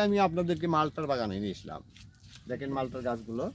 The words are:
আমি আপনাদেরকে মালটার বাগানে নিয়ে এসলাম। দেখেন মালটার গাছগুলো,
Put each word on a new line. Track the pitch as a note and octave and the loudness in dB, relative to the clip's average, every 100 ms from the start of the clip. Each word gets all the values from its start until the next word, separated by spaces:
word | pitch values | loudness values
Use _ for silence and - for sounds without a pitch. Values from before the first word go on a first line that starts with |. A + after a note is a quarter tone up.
| G#3 | 4
আমি | G3+ F3+ | 6 4
আপনাদেরকে | E3+ F3 D#3+ E3+ | 4 0 0 2
মালটার | D#3 D#3 D#3+ D3 | 4 2 0 0
বাগানে | C3 G#2+ F#2+ | 0 0 0
নিয়ে | G#2 F2 | -2 -4
এসলাম। | D#2+ D#2 - - - - - - - | -8 -12 -14 -20 -20 -20 -20 -20 -8
দেখেন | B2 C#3 C3+ | -6 -4 -2
মালটার | C3 B2+ B2 | -2 -2 -2
গাছগুলো, | A#2 A2 A2+ F3+ | -4 -4 -4 -4